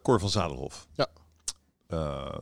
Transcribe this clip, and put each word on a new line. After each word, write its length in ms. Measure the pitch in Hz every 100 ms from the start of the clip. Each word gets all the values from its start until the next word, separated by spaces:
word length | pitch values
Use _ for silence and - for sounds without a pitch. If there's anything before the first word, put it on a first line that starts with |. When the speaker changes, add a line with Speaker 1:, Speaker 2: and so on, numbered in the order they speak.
Speaker 1:
Cor 180 | - 113
van 100 | 95
Zadelhof. 580 | 104 87 64 67 - -
Speaker 2:
Ja. 140 | - - - - _ - - _ _ -
Speaker 1:
Eh, 100 | 82 76 69 69 -